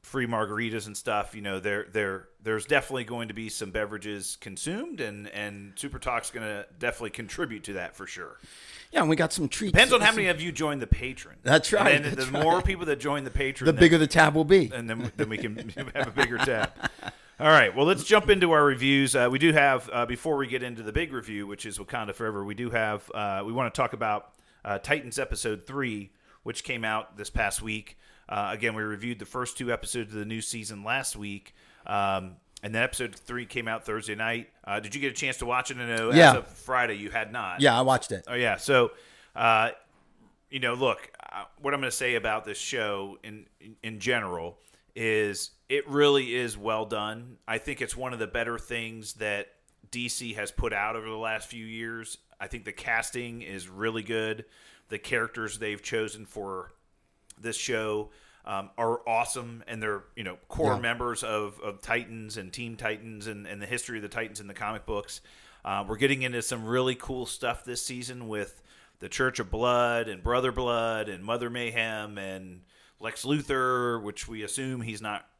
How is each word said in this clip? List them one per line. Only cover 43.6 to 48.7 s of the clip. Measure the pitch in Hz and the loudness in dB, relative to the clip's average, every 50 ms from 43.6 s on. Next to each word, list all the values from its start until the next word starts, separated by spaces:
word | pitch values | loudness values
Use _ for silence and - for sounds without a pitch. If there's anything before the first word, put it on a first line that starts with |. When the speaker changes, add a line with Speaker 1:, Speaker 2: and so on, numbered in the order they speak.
| 78 107 110 _ - | -20 -20 -20 _ -12
Speaker 1:
in | 113 110 104 | -10 -10 -6
general | 95 120 123 117 107 95 90 85 82 87 85 _ _ _ _ _ _ _ _ | -2 0 0 0 0 -4 -6 -6 -6 -8 -10 _ _ _ _ _ _ _ _
is | 117 113 110 110 107 107 104 98 92 - - _ _ _ | -4 0 0 2 2 2 0 -2 -6 -8 -10 _ _ _
it | _ 135 143 - 151 | _ -2 -2 -2 0
really | 139 143 147 147 143 139 131 120 117 | 4 6 6 8 6 6 2 2 -2
is | 123 123 117 104 | -2 -2 -2 -6
well | 104 101 110 110 110 110 | -4 -2 -2 0 0 -2
done. | 101 110 107 104 107 110 113 120 123 123 - _ | -2 -4 -4 -4 -6 -8 -10 -14 -18 -20 -18 _
I | - 110 | -6 -6
think | 113 - - 139 - | -4 -4 -6 -6 -6
it's | 127 110 - | -6 -6 -6
one | 120 127 127 123 | -6 -6 -6 -4
of | 113 | -4
the | 110 | -6
better | 101 - 120 117 117 117 | -4 -2 -2 -2 -2 -4
things | 113 - - | -6 -6 -6